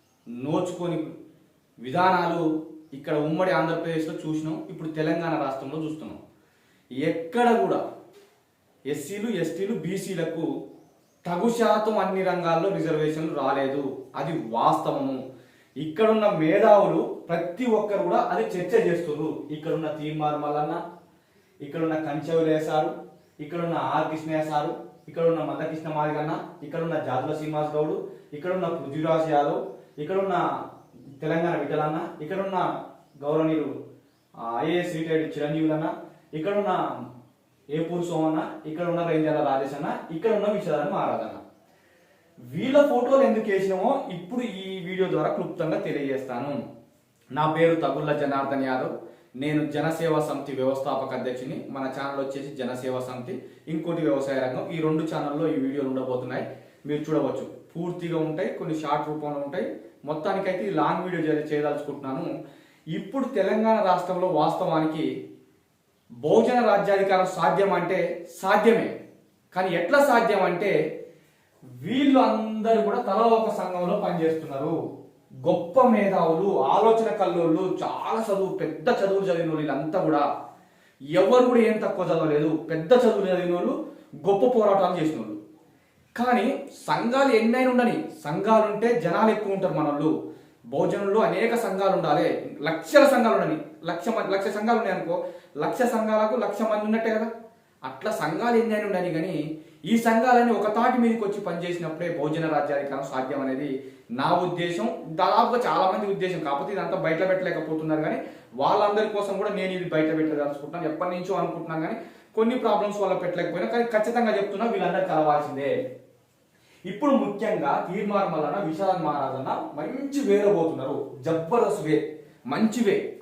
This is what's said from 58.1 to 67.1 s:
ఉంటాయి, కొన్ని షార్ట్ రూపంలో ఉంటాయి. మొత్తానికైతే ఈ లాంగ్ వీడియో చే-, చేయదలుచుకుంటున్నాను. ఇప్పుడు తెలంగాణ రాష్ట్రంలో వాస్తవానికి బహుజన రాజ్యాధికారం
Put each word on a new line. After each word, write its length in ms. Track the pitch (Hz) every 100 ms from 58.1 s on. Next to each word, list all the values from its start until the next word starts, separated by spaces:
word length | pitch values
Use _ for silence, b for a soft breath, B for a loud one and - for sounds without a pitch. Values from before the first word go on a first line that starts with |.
| 160
ఉంటాయి, 340 | 151 151 214
కొన్ని 260 | - 160 156
షార్ట్ 300 | 147 - 151
రూపంలో 300 | 151 147 143
ఉంటాయి. 360 | 143 180 - - B B 135
మొత్తానికైతే 600 | 160 208 190 185 185 208
ఈ 20 |
లాంగ్ 340 | 156 165 180
వీడియో 300 | 180 170 156
చే-, 140 | 147 -
చేయదలుచుకుంటున్నాను. 920 | 147 147 139 - - 131 139 - - - B B B -
ఇప్పుడు 360 | 185 - 269
తెలంగాణ 600 | 240 202 190 220 220 220 196
రాష్ట్రంలో 420 | 190 - 180 180
వాస్తవానికి 1080 | 151 160 - 175 160 156 156 131 - - - _ _ _ _ _ _ -
బహుజన 540 | 120 143 214 233 247 214
రాజ్యాధికారం 600 | 202 196 190 190